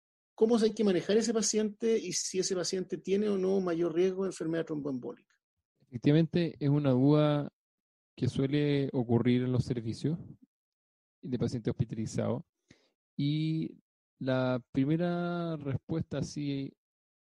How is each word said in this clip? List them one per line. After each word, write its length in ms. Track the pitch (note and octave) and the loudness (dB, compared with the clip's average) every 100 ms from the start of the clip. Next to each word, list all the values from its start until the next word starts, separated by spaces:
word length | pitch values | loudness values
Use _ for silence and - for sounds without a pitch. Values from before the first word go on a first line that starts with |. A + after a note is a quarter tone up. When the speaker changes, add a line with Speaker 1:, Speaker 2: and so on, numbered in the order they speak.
| _ _ _ | _ _ _
Speaker 1:
¿cómo 240 | - A3 A#3 | 0 2 4
hay 160 | G#3+ | 2
que 100 | G#3+ | 2
manejar 320 | G#3 F3 - G#3+ | 2 2 2 2
ese 180 | A3+ | 2
paciente 640 | A3+ G#3 G#3+ G#3+ G#3 A3+ A3+ | 0 0 0 -2 -2 0 0
y 140 | F#3 | 0
si 280 | - - F#3 | -6 -4 -2
ese 140 | F3+ | -2
paciente 440 | F#3 E3+ F#3+ F3+ E3+ | -2 -2 -4 -4 -6
tiene 320 | F3+ G3 G#3+ | -2 0 2
o 80 | G3 | 0
no 240 | F#3 G3 | 2 2
mayor 340 | F3+ E3 E3+ E3 | 0 0 0 2
riesgo 280 | F#3 F#3 | 2 0
de 60 | G3 | -4
enfermedad 360 | - D#3+ E3 D#3+ | -4 -2 -2 -2
tromboembólica? 680 | D3+ C#3+ C3 B2 A#2+ _ _ _ _ _ _ _ | -4 -4 -6 -8 -12 _ _ _ _ _ _ _
Speaker 2:
Efectivamente, 680 | B2 C#3 D3+ E3 F3 E3 - | -2 4 4 4 0 -2 -2
es 80 | C#3+ | 0
una 240 | D3 C#3+ | 2 4
duda 580 | B2+ C#3 D3+ D3+ D3 C#3+ - _ _ _ _ _ - | 4 6 6 4 0 -4 -12 _ _ _ _ _ -4
que 120 | A#2+ | -2
suele 600 | - C3+ D3 D3 C#3+ C3+ | 0 0 2 2 0 0
ocurrir 500 | C#3 A#2 A#2 B2 B2 | -2 2 4 4 2
en 80 | B2+ | 2
los 140 | B2 - | 0 -2
servicios 520 | A#2+ A2+ G#2+ C#3 E3+ - - _ _ _ _ _ _ _ _ | -4 -4 -4 -2 -2 -8 -18 _ _ _ _ _ _ _ _
de 160 | C#3 A#2+ | -8 -2
pacientes 340 | A#2+ B2 A2+ | -2 -2 -4
hospitalizados. 720 | - A#2 A2+ A2 A#2+ A2 A#2+ - _ _ - _ _ _ - | -2 -4 -4 -4 -2 -2 -2 -6 _ _ -20 _ _ _ -4
Y 600 | C#3+ D3+ D#3 D#3+ D#3+ - _ _ _ _ | -2 0 -2 -2 -4 -10 _ _ _ _
la 420 | C3 C3 B2+ B2+ - | -2 0 0 -2 -4
primera 840 | C3 C3+ D#3+ F3 F3 F3 F3 E3+ D#3 | -2 0 0 0 -2 -4 -4 -6 -6
respuesta, 600 | C#3+ C3 - E3 - C#3+ | -6 -6 -4 -6 -4 -6
así 540 | - - C#3+ C#3 C3+ - _ _ _ _ _ | -6 -6 -6 -6 -8 -12 _ _ _ _ _